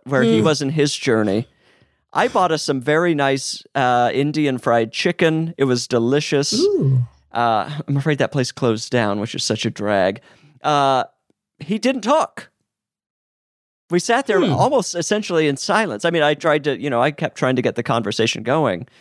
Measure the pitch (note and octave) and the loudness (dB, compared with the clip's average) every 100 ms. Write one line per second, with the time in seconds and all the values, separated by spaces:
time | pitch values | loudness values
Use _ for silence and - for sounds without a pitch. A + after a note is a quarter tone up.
0 | - C3+ - - A2 D3 C#3 D#3 D3 - | -2 2 4 4 2 2 0 0 0 0
1 | - A2 G#2+ G2+ A#2 _ _ _ _ _ | 0 2 2 0 -4 _ _ _ _ _
2 | _ - A#3 B3 F3+ D#3+ - C#3 B2 D3+ | _ -2 0 2 2 0 -2 -2 0 2
3 | F3 D3+ C#3 C3+ - - - C#3 B2+ B2 | 2 2 2 0 -4 -10 -8 -2 2 2
4 | A#2+ B2 C#3+ D3+ D3 B2+ - A#2 A2+ - | 2 0 -2 0 -2 0 0 2 0 -2
5 | F3+ F3 E3 D#3+ E3 E3 C#3 B2 - A#2+ | -2 2 2 0 -2 -2 0 0 0 0
6 | A#2 C#3+ D3 C#3+ D3 G#3+ F#4+ G4 D3 C3 | 2 0 0 -2 0 0 0 2 2 2
7 | B2 _ _ - A#2+ A2 G2 D3+ - C#3+ | 0 _ _ -2 0 0 -2 -6 -4 -2
8 | D3 C#3+ C#3 D3 B2 - B2 A2 - B2 | 0 0 -2 -2 -4 -2 -2 -2 -2 -2
9 | G#2+ G#2 G#2 - - A2 A2+ - G#2 G2+ | 0 -2 -6 -6 -4 -2 -4 -4 -2 2
10 | F#2 G#2 - _ _ _ D3+ D3 C#3 C3 | 0 -2 -10 _ _ _ -2 0 2 0
11 | - _ _ _ _ - D3 G#3 B3 C4 | -2 _ _ _ _ -14 -6 -2 -2 -2
12 | G3+ D4+ - - - _ _ _ _ _ | 0 0 0 -6 -20 _ _ _ _ _
13 | _ _ _ _ _ _ _ _ - F3 | _ _ _ _ _ _ _ _ -4 -2
14 | - A#3 C4+ G3 G3 C3+ G#3+ C#4 A#3 F3 | 2 0 2 2 2 2 2 2 -2 -4
15 | E3 G#3+ G#3 E3+ D#3 C#3 - G3 G#3+ G#2+ | -2 -2 0 0 0 0 0 0 0 -2
16 | E3+ E3 D3 D3 E3 D3+ C#3+ B2 C#3 A#2+ | -2 2 2 2 0 0 0 -4 -2 0
17 | C3+ D3+ D#3+ - C3 B2+ A#2+ - A#2+ A#2 | 0 0 -6 -2 -2 0 0 -2 -2 -2
18 | G2+ G#2 A2+ - A2 D3 C#3 F2+ - _ | -2 0 -2 -2 -2 0 0 -2 -8 _